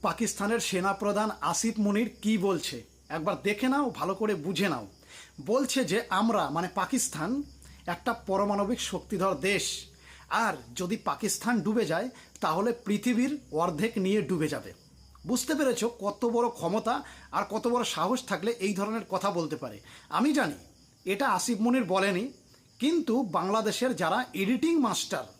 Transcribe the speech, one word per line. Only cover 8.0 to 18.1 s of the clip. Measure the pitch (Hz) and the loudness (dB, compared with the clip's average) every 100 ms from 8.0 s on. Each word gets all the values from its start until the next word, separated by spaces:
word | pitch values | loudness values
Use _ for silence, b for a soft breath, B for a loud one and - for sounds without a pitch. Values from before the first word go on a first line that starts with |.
| - 233 - | -4 -4 -2
পরমাণবিক | 190 202 202 202 240 - | 0 2 2 0 -2 -2
শক্তিধর | 180 - 196 190 185 190 | -6 -4 0 0 2 2
দেশ, | 196 - - - B B B B 185 | 2 0 -6 -10 B B B B 0
আর | 226 151 120 120 | 0 -2 -10 -6
যদি | 180 220 - | -4 -2 -2
পাকিস্তান | 143 208 - 220 240 170 | -2 -2 -2 0 2 2
ডুবে | 220 151 | 2 2
যায়, | 165 247 B B B | 0 -2 B B B
তাহলে | 175 160 226 233 - | 0 2 0 -2 -2
পৃথিবীর | 208 240 240 254 285 - 151 | 0 2 2 2 0 -4 0
অর্ধেক | 175 151 226 226 190 | 0 0 -2 0 2
নিয়ে | 208 156 | 2 2
ডুবে | 180 151 | 0 0
যাবে। | 135 98 - - - - - 151 | -2 -8 -18 -20 -20 -20 -18 -2
বুঝতে | 247 - 302 | -2 0 2
পেরেছো | 277 233 220 - | 2 2 -2 -2
কত | 196 202 240 233 | -6 -2 0 2
বড় | 240 233 | 0 0
ক্ষমতা | 170 208 220 277 B B B 156 | -2 0 0 -4 B B B -4
আর | 202 | -2
কত | 214 240 | -2 0
বড় | 240 220 - | 0 0 0
সাহস | 175 | 0